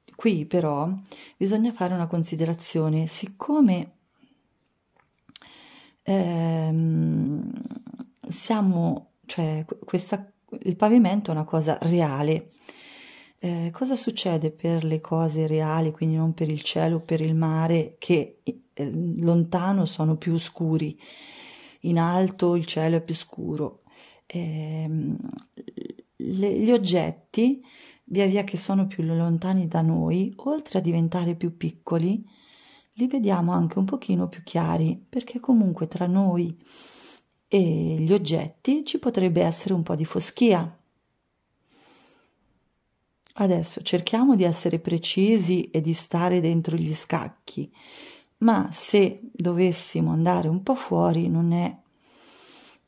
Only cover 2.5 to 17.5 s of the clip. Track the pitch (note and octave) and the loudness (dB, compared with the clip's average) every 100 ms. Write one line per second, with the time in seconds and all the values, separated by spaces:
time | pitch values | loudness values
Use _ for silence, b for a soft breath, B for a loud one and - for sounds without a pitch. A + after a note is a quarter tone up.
2.5 | E3 - E3 D#3 D#3 D#3+ - F#3+ - - | -4 -4 -2 0 0 -2 -6 -12 -10 -2
3.5 | D4+ B3 F3+ - _ _ _ b b _ | 4 4 4 -4 _ _ _ b b _
4.5 | _ _ _ _ _ _ _ _ - B | _ _ _ _ _ _ _ _ -20 B
5.5 | B B B B B - G3 F3 E3+ E3 | B B B B B -2 0 0 0 0
6.5 | E3 D#3+ D#3+ E3 D#3+ D#3+ D#3 - - - | 0 0 2 2 2 2 0 0 -2 -6
7.5 | - - - - - - _ - - - | -8 -10 -14 -16 -18 -18 _ -12 -8 -2
8.5 | G#3+ G3 F3 E3+ E3+ - _ - - D#3+ | 0 2 2 2 -2 -8 _ -14 -4 -4
9.5 | D#3 D#3+ - - F#3 F#3 G3+ G3 _ - | -4 -6 -12 -6 -6 -4 -6 -8 _ -18
10.5 | - F#3+ E3+ G#3+ A#3+ G3 G#3 G#3 D#3 D3+ | -10 -4 0 6 6 6 2 -2 -4 -2
11.5 | E3 D#3 - E3 F3 D#3 C#3 D3 D#3+ - | 0 0 0 2 2 2 0 0 0 -4
12.5 | B B B B B B B B B F3+ | B B B B B B B B B -6
13.5 | E3+ E3+ E3+ C4 A#3+ A#3 A3+ F#3 E3 D#3 | -4 -4 -4 -4 -4 -4 -4 -2 0 -2
14.5 | D#3 E3+ E3 D#3 D#3+ - D#3+ E3 D#3 D#3 | -2 -2 0 0 -2 -2 0 0 0 0
15.5 | D#3 D#3 D#3+ D#3+ D#3 D#3+ D#3+ D#3+ D#3+ D#3 | 0 0 0 0 0 0 2 0 0 -2
16.5 | D3+ - D#3+ D#3+ E3 E3 D#3+ D#3+ D#3+ D#3+ | -2 -4 -2 0 0 -2 -2 0 2 2